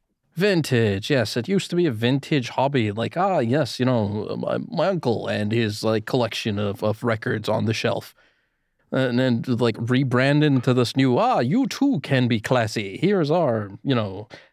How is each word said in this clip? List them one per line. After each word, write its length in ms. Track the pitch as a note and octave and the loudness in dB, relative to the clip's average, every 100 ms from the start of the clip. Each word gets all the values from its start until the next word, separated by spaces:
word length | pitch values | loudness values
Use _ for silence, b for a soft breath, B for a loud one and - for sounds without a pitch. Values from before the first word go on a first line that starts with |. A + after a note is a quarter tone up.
| _ _ _ - | _ _ _ -2
Vintage, 760 | G#3 F3 C#3 B2 A2 G2 - | 2 2 2 2 2 0 0
yes. 260 | C#3 A2 B2 | 0 0 -2
It 120 | A#2 | 0
used 220 | G3 - | 0 0
to 60 | F3 | 0
be 100 | E3+ | 0
a 40 | |
vintage 600 | G#2+ A#2+ C3+ - D3+ A#2 | 2 0 0 0 -2 -2
hobby. 420 | - C3+ C#3+ G#2+ | -2 0 2 0
Like, 240 | G2+ A2+ E3 | -2 -4 -2
ah, 240 | G3 F3 | 0 0
yes, 380 | A#2 C#3+ B2+ - | 0 0 -2 -2
you 40 | |
know, 520 | B2+ A#2+ G2+ G#2 - A#2+ | 0 0 0 -4 -6 -6
my, 200 | - - - | -4 -4 -4
my 180 | E3 E3+ | -2 0
uncle 380 | F3+ B2+ G#2+ G#2 | 0 -2 -2 -2
and 260 | G#2+ G#2 | -4 -2
his, 300 | A#2 A2 G#2+ | 0 -2 -2
like, 240 | A2 A2 G#2+ | -2 -2 0
collection 520 | C3 A2+ - A#2 G2+ | 0 0 -2 -4 -2
of, 240 | G#2 G2 | -4 -2
of 180 | G#2+ G#2 | -2 -2
records 460 | A#2+ A2 B2+ A2+ G#2+ | -2 -2 -2 -4 -2
on 180 | A2 A2 | -2 0
the 80 | |
shelf. 400 | A2 A#2 G#2 - - _ _ _ _ _ _ _ | -2 -2 -4 -8 -20 _ _ _ _ _ _ _
And 260 | C3 C3 A#2+ | -2 0 2
then, 240 | C3 A#2 - | 2 0 0
like, 300 | A#2 A#2 A2 | 0 0 0
rebranded 760 | A#2 B2+ C#3 A#2+ C3+ D3 D3+ | 0 0 2 2 4 4 4
into 220 | C3+ C3 | 2 2
this 220 | B2+ A#2+ C3 | 2 2 2
new, 200 | C3+ B2 | 2 4
"Ah, 220 | A#3 G#3 | 2 2
you 300 | B2+ A3 C4 | 2 0 -2
too 320 | - C#4+ G3+ | 0 0 0
can 260 | - C3+ B2 | 0 0 2
be 140 | A#2 | 0
classy. 560 | - B2+ A2 A#2 G2 F#2+ | 2 0 0 -4 -6 -2
Here's 300 | F3 G3+ C#3+ | 0 2 2
our, 400 | E3+ D3+ A2+ G#2 G2+ | 2 2 0 -4 -6
you 100 | C#3 | 0
know, 320 | B2 G2+ F#2+ G#2+ B B | 0 0 -6 -14 B B